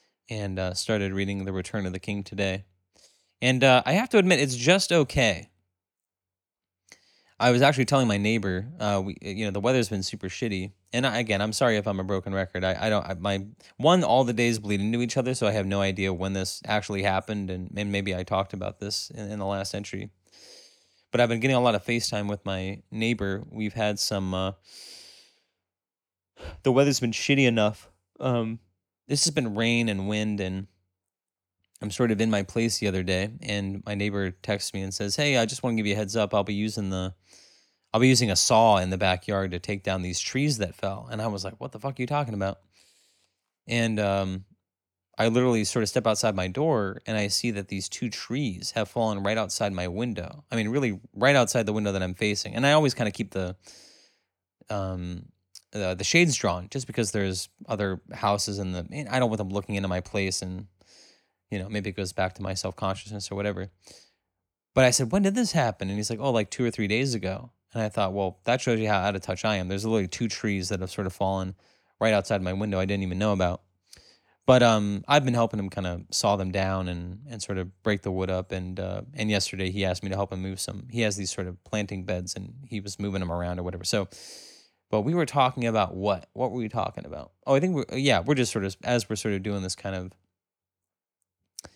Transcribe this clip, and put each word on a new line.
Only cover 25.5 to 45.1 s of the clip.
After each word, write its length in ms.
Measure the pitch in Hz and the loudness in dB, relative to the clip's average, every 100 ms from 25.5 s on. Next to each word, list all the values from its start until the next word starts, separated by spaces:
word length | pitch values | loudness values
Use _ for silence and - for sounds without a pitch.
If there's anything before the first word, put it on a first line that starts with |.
| _ _ _ _ _ _ _ _ - 76 - | _ _ _ _ _ _ _ _ -14 -14 -2
the 80 | 135 | 4
weather's 300 | 127 143 131 | 6 6 4
been 100 | 117 | 0
shitty 340 | 110 - 139 127 | -2 2 4 6
enough. 440 | 117 104 104 - _ _ _ | 4 2 0 -14 _ _ _
Um, 380 | 131 120 110 113 _ _ _ _ - | -2 0 -2 -6 _ _ _ _ -4
this 160 | 143 - | 0 2
has 80 | |
been 220 | 147 117 101 | 0 -2 0
rain 340 | 117 117 113 | 2 2 2
and 180 | 98 98 | 0 -2
wind 320 | 107 107 101 | 0 0 -2
and 280 | 92 95 98 _ _ _ _ _ _ _ _ _ _ _ | -2 -4 -8 _ _ _ _ _ _ _ _ _ _ _
I'm 100 | 104 | -8
sort 200 | 95 120 | 0 2
of 100 | 107 | 2
in 100 | 113 | 2
my 120 | 104 | 2
place 360 | 95 117 117 - | 0 -2 0 0
the 80 | 104 | -2
other 160 | 92 | -2
day, 280 | 92 92 101 123 | 0 -2 -2 -6
and 420 | - 101 98 98 104 | -6 -4 -4 -6 -6
my 100 | 104 | -4
neighbor 360 | 101 101 95 | -2 -2 -4
texts 420 | 92 - 101 - | -4 -4 -4 -4
me 80 | 98 | -6
and 120 | 95 | -6
says, 220 | - 104 - | -4 -4 0
"Hey, 220 | 147 131 | 2 2
I 80 | 113 | 2
just 160 | 131 | -2
wanna 140 | 127 113 | -2 0
give 100 | 104 | 0
you 80 | |
a 40 | 101 | 0
heads 180 | 98 113 | -2 0
up. 180 | 101 | 2
I'll 100 | 104 | 0
be 100 | 98 | 0
using 360 | 104 107 107 98 | -2 -2 -2 -4
the, 240 | 92 92 - _ - _ _ _ _ _ | -2 -4 -8 _ -20 _ _ _ _ _
I'll 60 | 113 | 6
be 80 | 131 | 6
using 240 | 123 117 | 6 4
a 40 | 95 | 2
saw 420 | - 113 113 98 | 6 8 8 6
in 120 | 92 | 4
the 80 | 92 | 0
backyard 540 | 95 90 - 101 95 | 0 0 0 -2 -2
to 80 | 87 | -4
take 240 | - 101 | -6 -4
down 180 | - 95 | -2 -2
these 180 | 90 85 | -2 -4
trees 380 | - 127 147 117 | -4 0 0 0
that 160 | 92 - | -4 -4
fell." 320 | 98 98 120 | -6 -6 -8
And 100 | 110 | -6
I 60 | 113 | -4
was 160 | 101 | -4
like, 160 | 95 - | -8 -8
"What 120 | - | -12
the 60 | 113 | -8
fuck 200 | 139 131 | -8 -6
are 20 | |
you 60 | 123 | -2
talking 260 | 147 127 | -2 -2
about?" 260 | 104 98 98 _ _ _ _ _ _ _ _ _ _ - | -2 -2 -4 _ _ _ _ _ _ _ _ _ _ -4
And, 320 | 117 113 107 | 0 0 0
um, 460 | 101 98 95 92 95 _ _ _ _ _ _ | 2 2 0 -4 -10 _ _ _ _ _ _